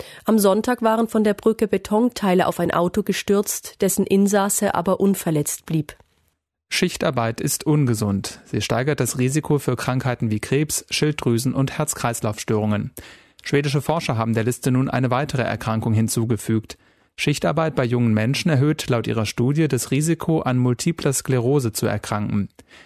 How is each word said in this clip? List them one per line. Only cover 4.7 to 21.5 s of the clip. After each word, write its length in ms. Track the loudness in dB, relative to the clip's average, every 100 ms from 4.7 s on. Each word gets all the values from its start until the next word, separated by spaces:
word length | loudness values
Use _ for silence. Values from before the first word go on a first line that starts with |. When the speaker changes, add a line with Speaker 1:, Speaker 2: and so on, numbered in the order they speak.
| 0
Speaker 1:
aber 240 | 0 2
unverletzt 640 | 2 2 0 0 -2 -6 -4
blieb. 300 | -4 -4 -12 _ _ _ _ _ _ _
Speaker 2:
Schichtarbeit 680 | -2 -2 0 -2 0 -2 -2
ist 240 | -4 -2 2
ungesund. 760 | 4 4 2 0 -2 -4 -12 -6
Sie 160 | -4
steigert 400 | 0 0 0 0
das 160 | -2 0
Risiko 420 | 0 0 0 -2
für 160 | 0 -2
Krankheiten 560 | -2 -2 -2 -2 -2
wie 80 | -2
Krebs, 460 | 0 0 0 -4 -6
Schilddrüsen- 640 | -2 0 0 0 0 0
und 240 | 0 -2 -2
Herz-Kreislauf-Störungen. 1120 | -4 -2 -4 -2 -4 -4 -2 0 0 0 -2 -10 -20 -20 _ -16
Schwedische 380 | -2 0 0 -2
Forscher 360 | 0 -2 -2 0
haben 160 | 0
der 120 | 0 0
Liste 260 | 0 2
nun 180 | 2 2
eine 220 | 0 0
weitere 300 | 0 0 -2
Erkrankung 500 | -2 -2 -2 -2 0
hinzugefügt. 880 | 2 2 0 -2 -2 0 -2 -2 -16 _ _ _ -6
Schichtarbeit 580 | -2 0 0 0 -2 0
bei 80 |
jungen 300 | 0 2 2
Menschen 360 | 2 2 0 0
erhöht 380 | 2 2 0 -2
laut 180 | -2 0
ihrer 200 | -2 -2
Studie 420 | 0 0 2 0
das 240 | 0 0
Risiko, 480 | 0 0 -2 0 0
an 180 | 0 2
multipler 540 | 2 2 -2 -2 -2
Sklerose 640 | -2 -2 0 2